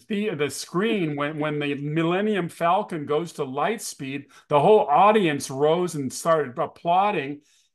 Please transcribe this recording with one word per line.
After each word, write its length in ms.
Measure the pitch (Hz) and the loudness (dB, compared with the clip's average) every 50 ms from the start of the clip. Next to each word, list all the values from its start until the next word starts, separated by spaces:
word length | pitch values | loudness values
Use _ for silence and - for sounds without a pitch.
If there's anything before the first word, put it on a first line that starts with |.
| - | -8
the, 280 | - 220 202 214 208 175 | -6 -4 -4 -4 -4 -2
the 140 | 139 147 139 | -2 -2 -4
screen 680 | 143 - - - - 175 214 233 220 202 170 156 143 | -4 -6 -10 -6 -4 -2 0 0 0 0 -2 -2 -2
when, 220 | 139 143 147 160 147 | -4 -4 -4 -4 -4
when 200 | 151 151 151 147 | -4 -4 -4 -4
the 160 | 143 143 143 | -4 -4 -4
Millennium 720 | 135 143 147 151 165 165 165 175 190 208 214 208 185 170 | -4 -6 -4 -2 0 0 0 0 0 0 0 -2 -2 -4
Falcon 580 | 165 - - 170 170 180 202 208 214 185 156 147 | -6 -4 -2 0 0 2 0 -2 -4 -8 -8 -4
goes 280 | 131 147 156 170 165 - | -2 -2 -2 -2 -4 -6
to 100 | 165 147 | -8 -8
light 380 | 127 131 143 156 196 226 220 | -6 -4 -2 -2 -2 -2 -4
speed. 460 | - - - - 143 131 139 143 139 _ - - - | -8 -12 -12 -10 -10 -8 -8 -10 -12 _ -20 -16 -2
The 120 | - 147 143 | 2 4 4
whole 260 | 147 196 214 208 - | 6 8 6 6 6
audience 600 | 139 147 165 190 - - - 190 160 143 135 - - | 4 4 6 6 6 6 4 4 2 0 -2 -4 -6
rose 460 | 135 135 147 151 165 180 180 175 170 | -2 2 2 2 2 2 0 -2 -4
and 160 | 147 135 123 | -6 -6 -6
started 460 | - - - 170 160 160 143 127 120 | -8 -4 0 2 2 2 0 -2 -4
applauding. 840 | 170 147 - - - - 170 175 185 202 208 202 160 139 139 147 - _ _ _ _ _ _ | -6 -6 -6 -8 -6 -2 0 2 2 2 2 0 -2 -4 -6 -8 -12 _ _ _ _ _ _